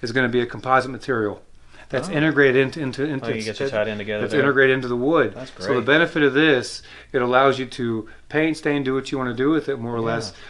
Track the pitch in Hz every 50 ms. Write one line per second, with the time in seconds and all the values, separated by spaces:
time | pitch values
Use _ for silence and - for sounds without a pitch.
0 | - 113 113 135 127 117 117 123 120 120 - 113 - 127 131 131 127 127 135 -
1 | - - 127 113 107 101 92 - - - - - - - - - - - 143 127
2 | - 185 170 147 151 160 143 139 143 135 123 135 135 131 - 165 147 131 120 135
3 | 139 156 143 131 120 113 113 110 107 110 104 - 139 135 110 107 104 110 107 104
4 | 101 107 107 107 117 - - 147 135 143 135 135 135 131 131 135 123 123 123 120
5 | 123 143 170 160 123 104 104 120 131 - - - 92 101 135 123 110 127 143 160
6 | 170 165 - 165 147 139 127 143 156 160 139 123 117 - - - - - - -
7 | - - - 131 123 123 127 127 135 139 127 127 131 123 - - 123 117 113 110
8 | 104 - - - - - - 151 156 160 156 156 - 151 143 143 135 131 131 135
9 | 131 - 151 135 131 123 117 117 131 147 160 151 143 - 139 120 117 117 120 117
10 | 113 113 113 113 110 - - - - -